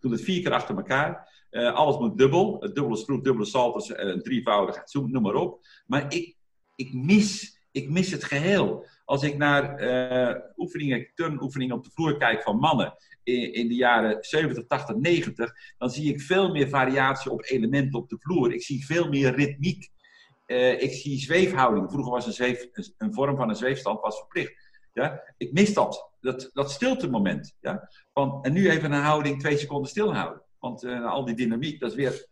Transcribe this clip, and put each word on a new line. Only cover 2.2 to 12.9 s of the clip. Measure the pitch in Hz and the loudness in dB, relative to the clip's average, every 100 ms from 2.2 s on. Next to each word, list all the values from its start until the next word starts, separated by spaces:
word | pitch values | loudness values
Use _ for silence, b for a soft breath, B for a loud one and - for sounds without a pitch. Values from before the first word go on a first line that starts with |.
| 131 165 208 202 | 4 6 2 0
het | 101 | -6
dubbele | 113 143 107 | -4 -2 -2
schroef, | - 135 | -2 -2
dubbele | 135 123 101 | 0 0 0
salters, | 131 123 110 - | 2 2 0 -8
eh, | - 95 | -6 -4
een | 90 | -4
drievoudig, | - 127 117 104 95 - | -2 -2 2 2 2 -2
zo, | - 143 127 | -8 -6 -2
noem | 131 | 0
maar | 104 | 0
op. | 117 180 - b b _ | 0 -2 -6 b b _
Maar | 131 143 | -4 -2
ik, | 160 170 - _ _ _ | -6 -6 -14 _ _ _
ik | _ 135 | _ -8
mis, | 127 139 208 208 - - _ _ | -4 4 6 6 -2 -10 _ _
ik | 135 139 | -10 -2
mis | 165 180 | 0 0
het | 160 | -2
geheel. | - 143 165 202 113 - B B | -4 -2 2 2 2 -2 B B
Als | - 139 | -2 0
ik | 147 143 | 0 0
naar, | 147 143 143 - | 4 4 2 -4
eh, | 117 127 127 127 123 - - - | -2 0 0 2 2 0 -8 -8
oefeningen, | - 160 147 120 113 | -8 -4 -2 -2 -4
turnoefeningen | - 165 147 135 135 127 120 | -6 -4 -2 -6 -4 -4 -4
op | |
de | - | -8
vloer | - 160 139 | -2 0 2
kijk | 123 110 | 2 2
van | - 104 | 0 2
mannen | 147 143 85 | 4 4 0